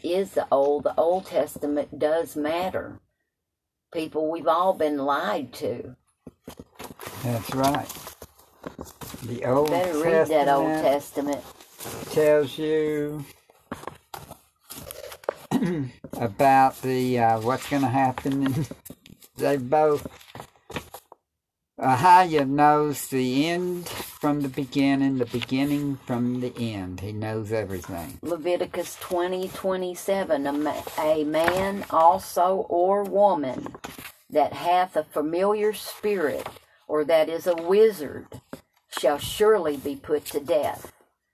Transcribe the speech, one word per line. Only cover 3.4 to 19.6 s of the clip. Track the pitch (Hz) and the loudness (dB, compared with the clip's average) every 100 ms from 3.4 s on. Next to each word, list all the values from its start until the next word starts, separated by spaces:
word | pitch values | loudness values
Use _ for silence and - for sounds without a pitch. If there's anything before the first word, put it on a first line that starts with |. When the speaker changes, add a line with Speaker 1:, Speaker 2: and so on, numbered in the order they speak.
| _ _ _ _ _ | _ _ _ _ _
Speaker 1:
People, | 170 160 151 156 | -8 -6 -4 -2
we've | 165 151 | 0 2
all | 170 185 | 4 4
been | 180 156 147 | 2 0 0
lied | 139 143 190 180 123 - | 0 0 -2 -4 -6 -8
to. | 127 120 127 127 _ _ - - - - - - - - - - | -6 -6 -10 -16 _ _ -20 -20 -20 -20 -20 -18 -18 -16 -16 -10
Speaker 2:
That's | 123 117 - | -6 -6 -4
right. | 131 135 147 - - - - - _ _ _ - - - - - - | 0 0 0 -4 -12 -16 -18 -20 _ _ _ -18 -16 -16 -16 -16 -12
The | 113 120 131 | -10 -6 0
Old | 131 151 | 2 2
Speaker 1:
Better | 170 180 151 | 0 0 0
read | 165 160 151 | 2 4 4
that | 156 139 | 4 4
Old | 139 156 156 | 4 2 2
Speaker 2:
Testament | 156 139 - - 143 135 - - - - | 2 2 -2 -6 -4 -4 -8 -20 -20 -18
Speaker 1:
Testament. | - - - | -14 -12 -4
Speaker 2:
tells | 156 151 151 135 - | 2 4 6 2 -2
you | 156 156 151 151 147 151 143 - _ _ - - - - _ - - - _ _ - - - - - - - - - | 0 0 0 -2 -4 -6 -12 -16 _ _ -16 -14 -14 -18 _ -18 -18 -20 _ _ -20 -16 -14 -14 -14 -12 -10 -10 -2
<clears throat> | 269 180 165 127 - - | -2 0 -2 -4 -8 -14
about | - 117 101 135 135 131 - | -6 -4 2 6 6 6 2
the, | 131 127 127 120 | -2 0 0 4
uh, | 113 113 | 4 2
what's | 113 127 - | 0 -2 -2
gonna | 143 135 | -2 0
happen. | 135 131 131 143 139 135 127 135 | 2 2 0 -2 -2 0 -2 -4
<laughs> | - - - - - - - | -8 -20 -20 -20 -20 -20 -2
They | 139 | 0
both, | 143 | 0